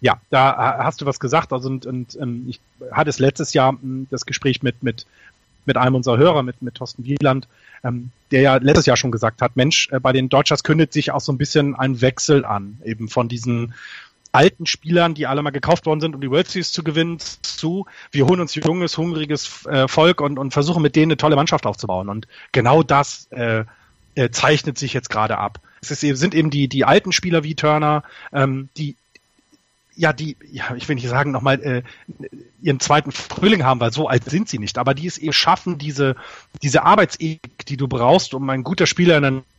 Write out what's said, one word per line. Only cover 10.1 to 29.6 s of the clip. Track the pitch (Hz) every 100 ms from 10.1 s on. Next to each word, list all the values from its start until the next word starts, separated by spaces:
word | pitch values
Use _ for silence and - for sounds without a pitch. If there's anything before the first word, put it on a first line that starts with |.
den | 131 131
Dodgers | 135 - 147
kündet | - 156 156
sich | 151 143
auch | 139
so | -
ein | 135
bisschen | 143 151 143 127
ein | 131 120
Wechsel | 131 - - 143
an, | 110 104 101 110
eben | 113 110 110
von | 127 117
diesen | 120 120 120 117 - - - - _ _
alten | 127 170 - 165
Spielern, | - 156 175 170
die | 151 131
alle | 139
mal | 147
gekauft | 139 151 165 165
worden | 156
sind, | 160
um | 139
die | 135
World | 147 180
Series | 190 165
zu | -
gewinnen, | 160 151 165 170
zu, | - - - - 160 190 - - -
wir | 143 135
holen | 180
uns | 165
junges, | 156 151 180 170 -
hungriges, | 170 156 147 147 - -
äh, | - 139 131
Volk | - 165 180
und, | 143 135
und | 135
versuchen | 147 147 170
mit | 147 160
denen | 160
eine | 147
tolle | 151
Mannschaft | 143 160 151
aufzubauen. | 107 - 104 92 101
Und | 107 - - -
genau | 131 117 156
das, | 151 143 143 - -
äh, | 123 117 110 113 _ _ _ _ -
äh, | 120
zeichnet | 117 131 151 156 123
sich | 139
jetzt | 127 -
gerade | 107 110 104
ab. | 104 - _ _
Es | -
ist | 147
eben, | 147
sind | 131 180
eben | 160 156
die, | 143 135
die | 135
alten | 127 190 185
Spieler | - 180 165
wie | 151
Turner, | 151 151 151 151 151 - - -
ähm, | 139 135 135 139 -
die, | 147 - _ _ _ _ _ _